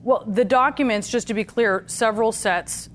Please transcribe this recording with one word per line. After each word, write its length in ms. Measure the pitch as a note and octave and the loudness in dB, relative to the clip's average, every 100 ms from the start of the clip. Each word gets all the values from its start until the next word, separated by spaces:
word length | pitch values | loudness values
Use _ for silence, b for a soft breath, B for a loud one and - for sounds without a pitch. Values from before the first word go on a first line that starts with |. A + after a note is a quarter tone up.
Well, 200 | G3+ B3+ A3 | 2 0 0
the 180 | G3+ | 0
documents, 640 | G#3+ B3+ C4 D4 C4+ G#3 G3+ | 2 4 2 2 0 0 -2
just 200 | A#3+ - | -4 -2
to 60 | |
be 100 | A3 | -4
clear, 400 | G#3+ - A3+ F#3+ F#3+ | -4 0 2 0 -4
several 440 | - A3+ G#3+ A3+ | -2 0 2 0
sets, 600 | A3 G#3 F3 - - - | 0 -2 -2 -4 -12 -12